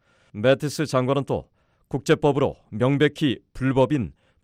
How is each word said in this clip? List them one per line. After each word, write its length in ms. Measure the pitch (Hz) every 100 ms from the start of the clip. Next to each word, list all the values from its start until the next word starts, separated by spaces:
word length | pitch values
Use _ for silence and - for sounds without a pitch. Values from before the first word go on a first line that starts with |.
| _ _ _
매티스 540 | 104 123 135 147 - 151
장관은 380 | 131 127 139
또 240 | 131 104 - _ _ _ _
국제법으로 720 | 135 - 156 151 139 127 - _
명백히 680 | 110 127 143 147 147 151 107 _
불법인 600 | - 131 131 131 147 82 - _ _